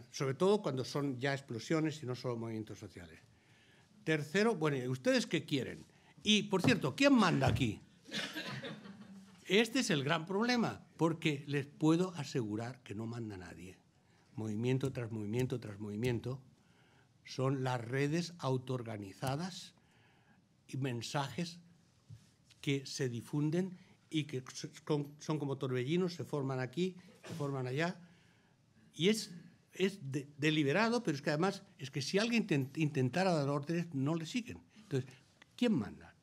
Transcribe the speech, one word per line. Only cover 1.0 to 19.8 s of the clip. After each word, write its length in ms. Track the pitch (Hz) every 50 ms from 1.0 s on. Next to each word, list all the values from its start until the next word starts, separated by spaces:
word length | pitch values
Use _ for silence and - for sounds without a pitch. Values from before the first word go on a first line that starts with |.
| 143 143 131 120
ya 140 | 127 139
explosiones 720 | 139 135 - - 120 110 - - 165 156 156 156 147 156
y 40 | -
no 80 | 123 123
solo 220 | 123 - 127 120
movimientos 420 | 113 113 113 110 110 104 - 107 -
sociales. 400 | 107 95 - 98 87 82 80 - - - _ _ _ _ - - _ - - - - _ _ - -
Tercero, 500 | 160 160 151 143 143 - 190 208 240 214
bueno, 220 | 165 156 151 143
¿y 100 | 131 123
ustedes 400 | 127 131 127 - 254 - 226 220
qué 180 | - - 156 -
quieren? 400 | - 143 131 113 92 87 - - - - - _ - - -
Y, 220 | - 202 214 208 208
por 180 | - 196 185
cierto, 320 | - 262 240 170 - 139 -
¿quién 200 | - 277 285 285
manda 340 | 233 202 170 147 139 135 123
aquí? 320 | 113 120 131 110 90 - - - - - - - - - - - - 311 311 - - - - - - - - - - - - - - - - - - - -
Este 340 | - 185 208 233 226 - 262
es 100 | 233 -
el 140 | 175 143 127
gran 220 | 139 170 160 160
problema, 600 | 185 185 196 226 240 247 240 202 139 104 98 - - -
porque 480 | - 156 165 165 165 - 160 147 135 - 147
les 180 | 139 143 139
puedo 480 | - - - 156 156 165 170 185 185 170
asegurar 680 | 156 139 - - 139 113 104 104 107 117 120 127 123
que 120 | - - 101
no 120 | 104 113
manda 300 | 113 117 120 113 107 101
nadie. 420 | 90 90 87 85 85 90 92 92 - _ _ _ _ _ _ _ _ _ _ -
Movimiento 560 | - 110 110 104 107 117 123 131 131 135 131
tras 180 | 127 127 120 107
movimiento 480 | 110 107 104 104 110 123 127 123 131 117
tras 220 | 113 107 101 101
movimiento 600 | 107 104 104 104 120 127 120 107 - 123 131 - - - - _ _ _ _ _ _ _ _ _ _ _ _ _ -
son 400 | - - - 131 135 139 135 131
las 160 | 131 127 123
redes 540 | 113 113 127 139 139 143 151 170 170 - - -
autoorganizadas 1400 | - 135 131 127 131 - 131 123 113 113 110 104 101 101 - - 143 131 135 143 175 190 - - - - - _